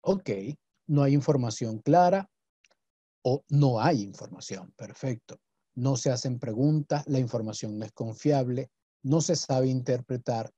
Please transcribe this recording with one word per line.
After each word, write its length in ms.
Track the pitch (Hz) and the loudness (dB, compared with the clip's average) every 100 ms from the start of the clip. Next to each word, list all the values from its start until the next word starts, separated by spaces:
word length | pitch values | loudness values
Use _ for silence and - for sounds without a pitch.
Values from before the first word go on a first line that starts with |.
Ok, 300 | - 190 - 101 101 147 _ _ - | 0 -2 0 -6 -6 -10 _ _ -2
no 160 | 143 | 2
hay 100 | 139 | 4
información 680 | 143 135 143 120 - 117 110 | 2 2 0 0 -4 -6 -4
clara 500 | 123 165 175 196 190 _ _ _ _ _ _ _ _ _ | 4 6 6 4 -2 _ _ _ _ _ _ _ _ _
o 220 | 127 139 _ | -2 -2 _
no 320 | 143 143 117 | 4 4 4
hay 180 | 120 147 | 2 2
información. 720 | 101 98 - - - 98 92 _ | -2 -12 -18 -16 -12 -12 -12 _
Perfecto. 600 | 107 - 135 113 _ - _ _ _ | -16 -8 -6 -6 _ -20 _ _ _
No 220 | - 127 131 | -4 -2 0
se 140 | - | 0
hacen 280 | 123 135 123 | -2 -4 -6
preguntas, 680 | 120 107 143 156 147 147 143 | -6 0 2 2 0 -4 -2
la 120 | 135 | -2
información 600 | 123 117 110 104 110 107 | 0 -4 -6 -8 -8 -8
no 60 | |
es 80 | 110 | -10
confiable, 800 | - 113 110 147 143 127 123 135 _ _ _ | -8 -8 -4 0 2 0 -4 -6 _ _ _
no 180 | 131 160 | 0 0
se 160 | - 160 | 2 -2
sabe 320 | - 131 131 | 0 0 2
interpretar 840 | 131 123 123 123 123 - 117 110 | 0 -2 -4 -2 -6 -4 -4 -6